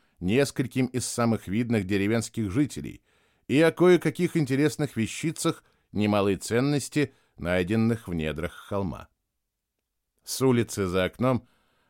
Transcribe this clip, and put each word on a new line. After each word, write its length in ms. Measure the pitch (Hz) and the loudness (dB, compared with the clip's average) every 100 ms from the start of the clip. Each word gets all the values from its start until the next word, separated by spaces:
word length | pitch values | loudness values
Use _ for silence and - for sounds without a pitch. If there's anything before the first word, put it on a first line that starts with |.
| _ - | _ -8
нескольким 680 | 87 120 139 - 127 131 127 | -2 0 0 -2 -4 -2 -2
из 200 | 127 - | -2 -6
самых 400 | - 117 107 - | -2 0 0 -2
видных 400 | 101 120 113 92 | -4 0 -2 0
деревенских 640 | 101 101 113 107 - 104 | 0 0 0 -4 -6 -4
жителей, 520 | 104 147 - - - _ _ _ _ - | -2 -2 -4 -12 -14 _ _ _ _ -2
и 120 | 131 | 2
о 120 | 165 | 4
кое-каких 640 | 160 180 175 165 143 175 - | 6 6 6 4 -2 -2 0
интересных 600 | 131 135 151 - 143 - | 0 2 0 0 -4 -2
вещицах 680 | 107 - 160 151 165 - _ _ _ | -4 -2 -6 -4 -4 -4 _ _ _
немалой 440 | 95 107 104 101 92 | -2 2 4 2 0
ценности, 760 | - 117 139 147 - 151 135 _ _ - | 0 0 0 0 -2 -2 -2 _ _ -8
найденных 720 | 80 90 90 110 113 113 - | -2 0 0 2 2 0 -4
в 60 | |
недрах 380 | 85 78 73 85 | -4 -4 -4 -8
холма. 560 | - - 101 95 62 - _ _ _ _ _ _ _ _ _ _ _ | -10 -8 -6 -6 -8 -16 _ _ _ _ _ _ _ _ _ _ _
С 180 | - - | -10 0
улицы 440 | 131 120 107 - 95 | 2 4 2 -2 -2
за 180 | 92 | 0
окном 440 | 90 - 123 120 - _ _ _ _ | 0 0 0 0 -4 _ _ _ _